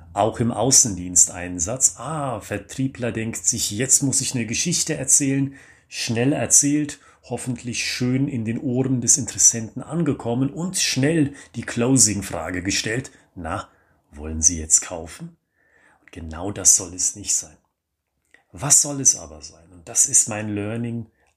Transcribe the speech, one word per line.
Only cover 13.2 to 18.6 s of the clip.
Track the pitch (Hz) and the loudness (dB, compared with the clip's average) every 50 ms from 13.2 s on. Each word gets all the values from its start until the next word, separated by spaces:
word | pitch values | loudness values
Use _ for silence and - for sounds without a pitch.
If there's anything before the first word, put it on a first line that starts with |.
| _ _ _ | _ _ _
„Na, | - 82 80 90 113 - - _ _ _ _ _ _ _ _ | -10 -6 -6 -6 -6 -8 -10 _ _ _ _ _ _ _ _
wollen | - 73 76 80 80 80 82 | -16 -12 -8 -6 -4 2 2
Sie | - 90 80 | 2 2 0
jetzt | 78 78 - - | -2 0 0 0
kaufen?“ | - - 90 82 82 85 - - 170 170 170 _ _ _ _ _ _ _ _ _ _ _ _ _ | 0 -2 -8 -10 -10 -12 -14 -14 -16 -16 -16 _ _ _ _ _ _ _ _ _ _ _ _ _
Und | _ - | _ -18
genau | - 90 82 80 76 80 87 101 | -14 -12 -10 -10 -8 -6 -6 -6
das | 101 107 92 - - | -6 2 4 4 4
soll | - 98 87 90 | 4 2 -4 -6
es | 90 - - - | -4 -4 -4 -4
nicht | 104 98 98 - | -6 -4 -4 -4
sein. | - - 80 82 _ _ _ _ _ _ _ _ _ _ _ _ _ _ _ _ _ _ _ | -4 -4 -8 -18 _ _ _ _ _ _ _ _ _ _ _ _ _ _ _ _ _ _ _
Was | - 87 | -12 -8